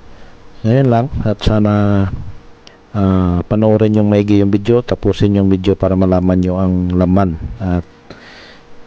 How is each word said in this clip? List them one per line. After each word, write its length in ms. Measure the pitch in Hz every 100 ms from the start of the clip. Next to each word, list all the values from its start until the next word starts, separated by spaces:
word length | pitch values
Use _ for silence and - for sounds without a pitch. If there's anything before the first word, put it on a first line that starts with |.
| - - - - - -
ngayon 240 | 110 131 135
lang. 240 | 117 131 - 110
At 160 | 104
sana, 640 | - 107 104 104 101 101 98 - - - - - - - - 107
ah, 480 | 95 92 90 87
panoorin 560 | - 107 110 107 107 107
yung 80 | 104
maigi 320 | 104 104 101
yung 80 | 101
video. 320 | 101 101 120
Tapusin 560 | - 95 104 95 104 101
yung 160 | 98
video 240 | 95 92 92
para 160 | 95
malaman 480 | 92 92 92 92 92
nyo 160 | 92 92
ang 320 | 95 92 90 90
laman. 400 | 90 90 95 80 - -
At, 240 | 92 87 - - - - - - - - - -